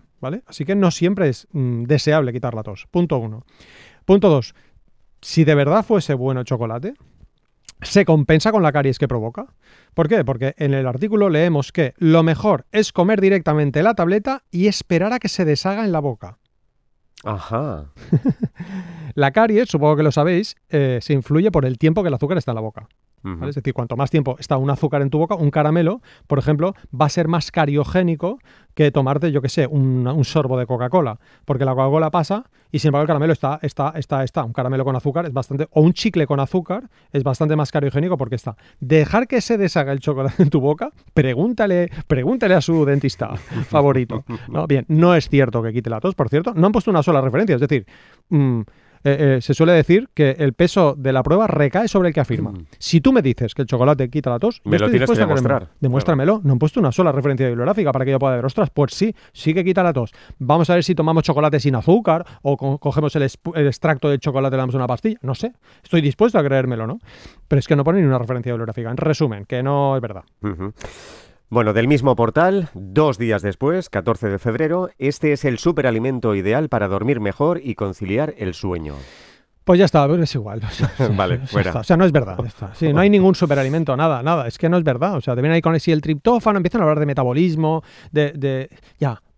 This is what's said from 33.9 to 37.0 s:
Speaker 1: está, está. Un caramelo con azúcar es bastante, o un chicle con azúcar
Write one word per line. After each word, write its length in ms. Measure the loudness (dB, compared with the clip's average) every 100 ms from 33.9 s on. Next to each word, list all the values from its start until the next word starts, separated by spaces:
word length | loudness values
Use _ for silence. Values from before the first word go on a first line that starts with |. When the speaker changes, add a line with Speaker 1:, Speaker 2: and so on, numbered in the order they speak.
| -6
Speaker 1:
está, 260 | -4 -4
está. 220 | -2 -4
Un 80 | -6
caramelo 320 | -4 -4 -2
con 100 | -2
azúcar 320 | -2 -2 -4 -4
es 60 |
bastante, 340 | -6 -4 -4 0
o 80 | 4
un 140 | 4
chicle 340 | 4 0 0 0
con 100 | 0
azúcar 500 | 0 -2 -4 -8 -10 _